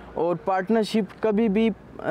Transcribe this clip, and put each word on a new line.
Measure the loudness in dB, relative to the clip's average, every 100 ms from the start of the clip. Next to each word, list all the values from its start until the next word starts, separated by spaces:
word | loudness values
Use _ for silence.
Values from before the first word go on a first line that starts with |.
| -10 -4
और | -2 -2
partnership | -2 -2 2 0 2 0 -2 -2
कभी | 0 2 2
भी, | 2 2
अ, | 0 -10 -8 -2